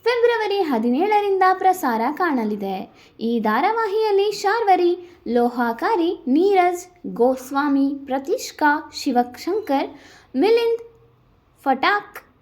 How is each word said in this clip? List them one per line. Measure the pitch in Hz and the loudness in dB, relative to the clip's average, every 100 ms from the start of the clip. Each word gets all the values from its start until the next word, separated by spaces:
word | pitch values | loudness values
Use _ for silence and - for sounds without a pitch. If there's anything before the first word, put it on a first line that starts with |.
ಫೆಬ್ರವರಿ | 453 480 480 466 427 403 | 0 2 2 2 -2 -2
ಹದಿನೇಳರಿಂದ | 339 233 240 247 403 415 403 392 370 | 0 0 0 0 2 2 2 2 2
ಪ್ರಸಾರ | 370 381 370 285 226 233 | 4 2 2 -2 -2 -2
ಕಾಣಲಿದೆ. | 294 359 262 220 208 196 190 208 - - _ | -2 -2 0 -2 -4 -6 -6 -10 -18 -20 _
ಈ | 226 233 | -2 0
ಧಾರಾವಾಹಿಯಲ್ಲಿ | 214 220 359 453 453 415 440 392 415 | 0 0 0 0 -2 0 2 2 0
ಶಾರ್ವರಿ, | 415 392 440 415 359 349 359 - - - | -2 -2 0 2 4 2 0 -8 -16 -2
ಲೋಹಾಕಾರಿ, | 240 240 240 240 233 359 453 330 - - | 0 0 0 -4 -2 -2 0 0 -2 0
ನೀರಜ್ | 277 392 392 359 349 - _ - | 2 4 4 2 0 -10 _ -12
ಗೋಸ್ವಾಮಿ, | 185 240 262 262 277 294 277 277 277 - | 0 0 0 -4 -4 0 0 0 -2 -6
ಪ್ರತಿಷ್ಕಾ, | 262 269 494 - - 302 302 - - | -6 -4 -6 -6 0 0 0 -4 -8
ಶಿವಶಂಕರ್, | 302 247 247 - - 415 415 269 330 - - - _ 254 | 0 0 0 -4 -6 -4 -2 -2 -2 -10 -20 -20 _ 0
ಮಿಲಿಂದ್ | 381 466 466 466 - _ _ _ _ _ _ _ | 2 2 2 -2 -6 _ _ _ _ _ _ _
ಫಟಾಕ್ | - 262 330 403 - - _ _ | -2 0 0 -2 -4 -20 _ _